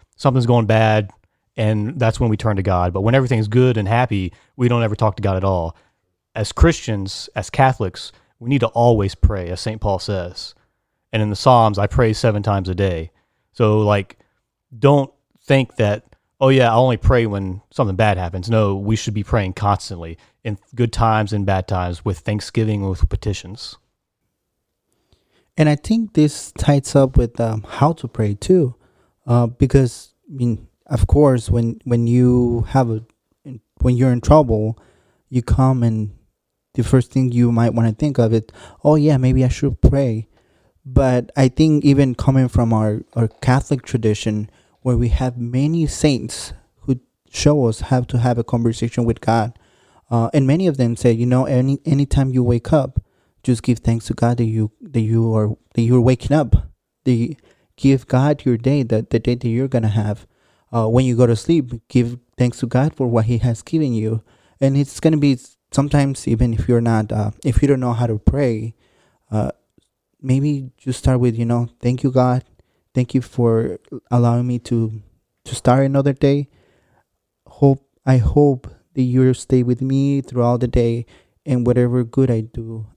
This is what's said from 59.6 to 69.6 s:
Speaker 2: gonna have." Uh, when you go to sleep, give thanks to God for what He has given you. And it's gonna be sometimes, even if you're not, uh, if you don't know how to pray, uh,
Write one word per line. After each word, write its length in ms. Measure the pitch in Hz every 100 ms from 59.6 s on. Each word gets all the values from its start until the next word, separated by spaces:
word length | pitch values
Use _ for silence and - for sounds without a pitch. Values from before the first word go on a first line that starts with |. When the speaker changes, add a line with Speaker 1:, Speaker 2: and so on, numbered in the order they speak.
| 135
Speaker 2:
gonna 200 | 127 110
have." 380 | 107 104 104 - _ _ _ _
Uh, 160 | 117 110
when 200 | 120 131
you 100 | 117
go 100 | 123
to 80 |
sleep, 380 | 113 - 170 127 117 -
give 300 | 123 117 123 _ -
thanks 220 | 123 -
to 60 | 120
God 280 | 127 147
for 120 | - 127
what 180 | 117
He 140 | 110 120
has 240 | 123 117
given 320 | - 165 143
you. 280 | 113 107 110 - _ _ _
And 160 | 135 139
it's 240 | 139 -
gonna 160 | 160 156
be 220 | 143 127 - _ _
sometimes, 580 | - 143 147 139 135 -
even 240 | 113 120
if 160 | 113 -
you're 140 | 120
not, 280 | 117 110 107
uh, 180 | 110 104 -
if 180 | - 117
you 60 | 139
don't 120 | 135
know 140 | 123
how 120 | 117 120
to 120 | 107
pray, 560 | - 131 135 110 113 - _ _ _ _ _
uh, 220 | 107 - -